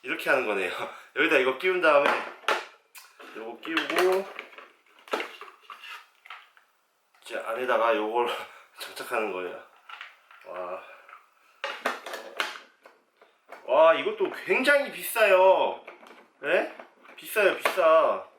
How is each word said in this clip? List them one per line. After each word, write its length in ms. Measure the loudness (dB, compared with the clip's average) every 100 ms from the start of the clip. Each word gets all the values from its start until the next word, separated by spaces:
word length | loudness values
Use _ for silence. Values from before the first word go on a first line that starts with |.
이렇게 280 | -8 -6 0
하는 160 | 0 0
거네요. 240 | -2 -2
<laughs> 460 | -6 -10 -12 -10 -2
여기다 200 | 2 4
이거 200 | 2 0
끼운 220 | -2 2
다음에 280 | 4 4 4 0 -6 -8 -4 -4 -6 -20 _ -20 -20 _ -18 -14
요거 240 | -14 -12
끼우고 640 | -4 -4 -2 0 2 2 -4 -14 -18 -20 -20 _ _ _ -8 -8 -8 -14 -20 -20 _ -20 -18 -20 -20 _ -20 -20 -20 _ _ _ _ _ _ _
이제 160 | -12 -10
안에다가 580 | -6 -4 0 2 2 2
요걸 320 | 0 0 0
<laughs> 520 | -4 -10 -18 -20 -18
장착하는 520 | -16 -14 -6 -4 -4
거예요. 300 | -6 -8 -10 -16 _ -20 -18 -18 -20 _ -20 -14
와. 360 | -12 -10 -10 -14 -20 -20 -20 _ _ _ _ -12 -8 -8 -8 -12 -14 -14 -10 -10 -10 -20 _ -20 _ _ _ -20 _ _ -18
와, 300 | 2 6 6
이것도 360 | 6 -2 -2 -4 -4
굉장히 460 | -2 0 4 2 2
비싸요. 920 | -8 -6 2 6 8 8 6 2 -4 -16 -20 -20 -20 -20 _
예? 300 | 0 0 0 -10 -20 _ -20 -20
비싸요, 400 | -6 2 2 2
비싸. 720 | -4 2 6 6 4 0 -8